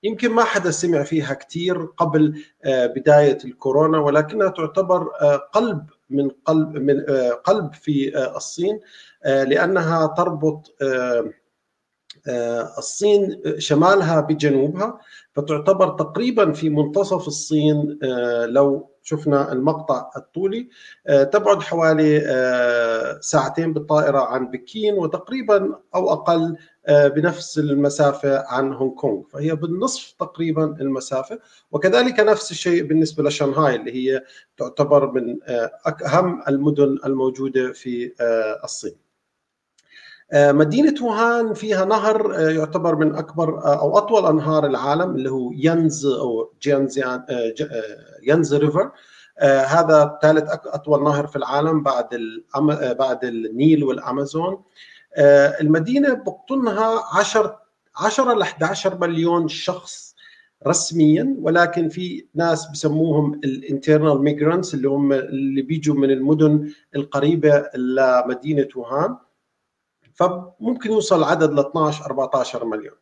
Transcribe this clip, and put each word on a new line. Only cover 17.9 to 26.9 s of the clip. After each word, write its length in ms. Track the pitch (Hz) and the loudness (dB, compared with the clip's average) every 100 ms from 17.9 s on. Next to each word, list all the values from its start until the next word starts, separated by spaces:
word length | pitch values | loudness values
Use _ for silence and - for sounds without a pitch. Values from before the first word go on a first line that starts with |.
| - | -4
آه، 440 | 135 127 120 120 117 | -4 -2 -2 -2 0
لو 440 | 127 143 139 - _ | 2 4 2 -6 _
شفنا 500 | - 151 151 143 139 | -8 -6 0 0 0
المقطع 580 | 131 139 156 156 131 - 139 | -2 -2 -2 -4 -6 -6 -16
الطولي، 520 | - 165 190 220 247 _ - - - | -14 -6 -4 -4 -10 _ -20 -16 2
آه، 160 | 143 | 2
تبعد 400 | 139 208 202 196 | 4 2 2 0
حوالي، 600 | 151 170 160 156 156 151 147 | 0 0 2 4 4 4 2
آه، 920 | 127 127 123 120 120 117 113 127 - | 0 0 2 2 2 0 -2 -4 -8
ساعتين 520 | - 156 - - 165 | -2 0 0 -2 -4
بالطائرة 460 | 151 147 151 151 139 | -4 0 0 2 0
عن 320 | 120 127 123 | 0 -2 -6
بكين، 440 | 127 - 220 208 | -10 -12 -4 -2
وتقريبا 800 | 202 160 180 - 262 214 202 190 - _ | 0 -2 -6 -8 -8 2 2 2 -8 _
أو 180 | - 143 | -2 0
أقل، 440 | 151 - 165 165 160 _ _ | 0 0 0 0 -6 _ _
آه، 220 | - | 4